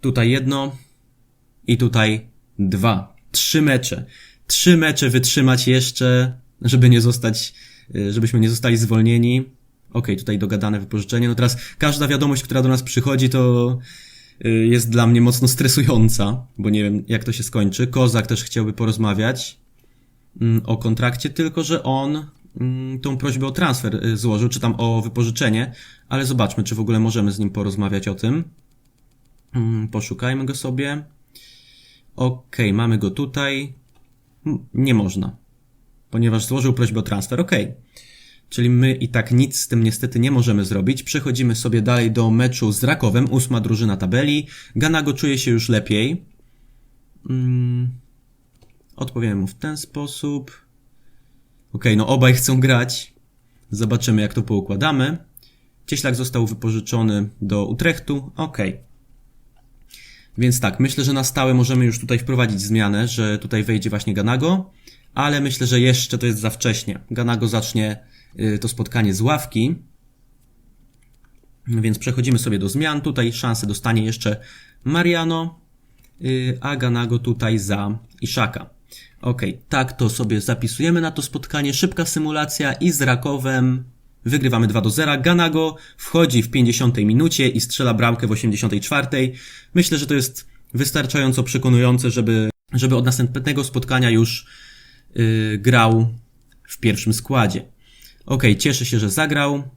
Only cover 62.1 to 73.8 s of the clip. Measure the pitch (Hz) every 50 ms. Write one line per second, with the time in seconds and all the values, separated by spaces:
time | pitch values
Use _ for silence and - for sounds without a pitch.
62.1 | 123 117 120 - 135 123 123 113 107 98 98 101 110 113 107 101 101 104 113 120
63.1 | 120 117 113 107 104 101 - - - 107 107 107 113 107 95 110 101 104 - -
64.1 | 101 95 98 107 123 131 131 160 180 190 185 - _ _ _ - - _ _ _
65.1 | _ - 139 147 147 143 139 139 131 - 131 120 123 123 120 127 127 127 - -
66.1 | - 120 123 120 113 104 104 110 110 - - 123 110 113 - - 101 - - -
67.1 | 117 113 120 117 120 113 113 113 104 113 107 - - 113 110 107 107 107 - -
68.1 | - - - _ - - 107 110 104 101 - 117 - - 110 - - 120 110 101
69.1 | 95 92 110 123 151 147 - - - 113 110 135 170 165 - - _ _ _ _
70.1 | _ _ _ _ _ _ _ _ _ _ _ _ _ _ _ _ _ _ _ _
71.1 | _ _ _ _ _ - _ _ - _ _ - 120 113 110 113 107 - - -
72.1 | 123 127 123 123 127 113 - 117 107 98 92 98 95 131 156 156 151 147 143 156
73.1 | 143 127 120 117 117 - - 127 113 113 - 104 101 -